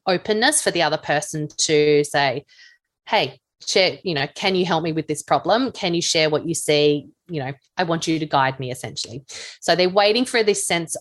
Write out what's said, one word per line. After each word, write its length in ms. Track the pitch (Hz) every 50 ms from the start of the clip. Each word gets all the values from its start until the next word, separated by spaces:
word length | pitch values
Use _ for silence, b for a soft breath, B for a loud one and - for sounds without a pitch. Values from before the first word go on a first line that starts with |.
| _ 185
openness 540 | 185 175 - - 214 214 233 277 - -
for 100 | - 202
the 100 | 170 175
other 160 | 165 151 151 156
person 500 | - - 151 147 - - - 156 151 147 - -
to 440 | - - 160 147 147 151 151 147 147
say, 400 | - - 147 143 139 123 139 b b b b b b b b b _ _ _ _ -
"Hey, 320 | - 208 160 - - - _ _ _ _ -
share, 340 | - - 208 185 175 - - -
you 100 | 190 165
know, 140 | 143 139 147 -
can 200 | - - 196 190
you 100 | 180 180
help 180 | 196 185 160 156
me 80 | 170
with 160 | 156 160 156 -
this 140 | 156 143
problem? 500 | - - 160 139 - 170 196 233 269 247
Can 220 | - - - 180 170
you 80 | 170
share 280 | 170 - - 165 156 156
what 180 | 151 147 - 165
you 80 | 160
see? 520 | - - - 151 147 147 151 147 147 135 - - _ _ -
You 160 | 175 151 131
know, 100 | 131 139 - _ _ _ -
I 60 | -
want 240 | 160 165 165 - 170
you 100 | 160 160
to 80 | 156
guide 340 | 151 - 143 135 131 135 -
me," 120 | 135 127
essentially. 520 | 120 - - 120 - - - - - 139 135 B B B B B B B
So 160 | - - 170
they're 140 | 170 180 180
waiting 360 | 180 202 202 208 214 240 254
for 160 | - - 240
this 240 | 220 202 202 - -
sense 300 | - 180 170 170 160 - -